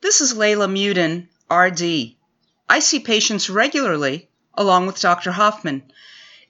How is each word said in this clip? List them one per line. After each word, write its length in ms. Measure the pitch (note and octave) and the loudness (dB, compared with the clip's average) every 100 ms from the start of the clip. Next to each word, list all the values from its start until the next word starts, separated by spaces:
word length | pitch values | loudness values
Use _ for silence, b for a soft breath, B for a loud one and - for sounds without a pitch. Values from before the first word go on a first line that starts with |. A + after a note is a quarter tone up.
This 180 | F#4+ F4+ | 0 0
is 140 | C4 | 0
Layla 360 | A3 G#3+ G#3 G3 | 0 2 2 0
Muden, 600 | G3 G3+ F#3 D#3+ F3 F3 _ - | 0 0 0 0 -2 -8 _ -2
R 220 | F3 F#3 | 2 2
D. 460 | E3+ E3+ D#3 A2+ - _ _ _ _ - | 0 -2 -2 -4 -12 _ _ _ _ 0
I 120 | C#4 | 2
see 200 | - D4 | 2 -2
patients 500 | - A3 A3 G3+ - | 0 0 0 -2 -2
regularly, 800 | G3 C#4+ C#4+ A3+ D3+ C#3 D#3 - _ _ - | 0 0 0 -2 -2 -2 -4 -12 _ _ -2
along 320 | G3 F3+ F#3+ | 2 2 2
with 120 | - | -2
Doctor 320 | F3+ F3 F#3 | 0 0 -2
Hoffman. 520 | F3+ G#3 G#3+ D#3+ C3+ - b b b b b | 0 0 0 -6 -8 -10 b b b b b